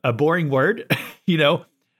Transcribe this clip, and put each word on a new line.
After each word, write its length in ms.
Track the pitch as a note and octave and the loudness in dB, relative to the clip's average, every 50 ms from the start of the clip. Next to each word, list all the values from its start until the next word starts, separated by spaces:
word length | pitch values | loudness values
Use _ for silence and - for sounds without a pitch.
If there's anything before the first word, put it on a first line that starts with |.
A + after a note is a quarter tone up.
| - | -4
a 80 | B2+ | -4
boring 380 | A#2 A2 D3 D#3+ E3+ F3+ D#3+ C#3+ | -2 0 0 0 0 0 -2 0
word, 460 | C3+ C3 C#3 F#3 A#3 - - - C3+ - - - | 0 2 2 0 0 -2 -4 -4 -4 -4 -4 -16
<laughs> 160 | - _ - | -20 _ -2
you 100 | - E3+ | -2 0
know. 300 | D#3 D3 C#3+ E3 - - _ _ _ _ _ _ | 2 4 2 2 0 -4 _ _ _ _ _ _